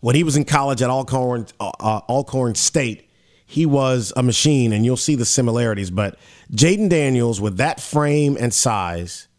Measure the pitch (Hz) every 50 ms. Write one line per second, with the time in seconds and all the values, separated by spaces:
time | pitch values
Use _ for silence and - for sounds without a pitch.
0 | - 120 123 147 170 156 135 147 147 - 147 147 139 139 139 117 127 123 127 135
1 | 131 - 131 131 127 123 123 120 113 - - _ 98 98 - - - 107 110 107
2 | - - 120 135 139 - - 131 127 120 110 - - - - 165 139 120 107 -
3 | - _ _ _ _ _ _ _ _ _ - 151 165 156 139 139 135 131 131 127
4 | 113 95 - - 123 123 113 - - 151 151 135 123 117 107 104 110 120 127 123
5 | - - 151 131 117 - - - 127 117 113 120 120 117 107 101 101 92 90 92
6 | 104 98 - - _ - - - - _ - 107 139 165 190 208 214 196 175 160
7 | 147 135 131 123 120 117 117 98 101 107 95 90 127 151 165 - - - - 147
8 | 147 147 147 151 147 143 143 - 117 120 107 - - 127 110 101 92 87 85 85
9 | 87 87 - - - _ _